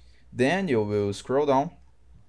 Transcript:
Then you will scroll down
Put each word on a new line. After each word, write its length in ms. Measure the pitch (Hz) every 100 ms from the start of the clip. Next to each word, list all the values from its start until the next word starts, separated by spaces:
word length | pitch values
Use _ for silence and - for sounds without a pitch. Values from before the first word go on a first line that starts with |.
| - - -
Then 340 | 117 127 180 190
you 160 | 117
will 300 | 104 104 101
scroll 340 | 101 - 131 147
down 240 | 135 160 - - - - -